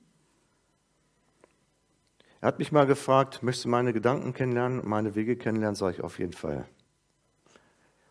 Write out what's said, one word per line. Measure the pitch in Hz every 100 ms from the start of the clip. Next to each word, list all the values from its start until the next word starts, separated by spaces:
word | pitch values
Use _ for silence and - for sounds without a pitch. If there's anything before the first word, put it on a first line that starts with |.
| _ _ _ _ _ _ _ _ _ _ _ _ _ _ - _ _ _ _ _ _ _ _ _
Er | 120
hat | -
mich | 156
mal | 151 139
gefragt, | 135 - 135 131 -
"Möchtest | 117 127 123
du |
meine | 120 123
Gedanken | 110 113 139 -
kennenlernen, | 135 127 120 123 127 -
meine | 107 107 101
Wege | 110 120
kennenlernen?" | 117 110 107 101
Sag | 98 -
ich, |
"Auf | 82 -
jeden | 90
Fall." | - 82 71 - _ _ _ _ _ _ _ _ - _ _ _ _ _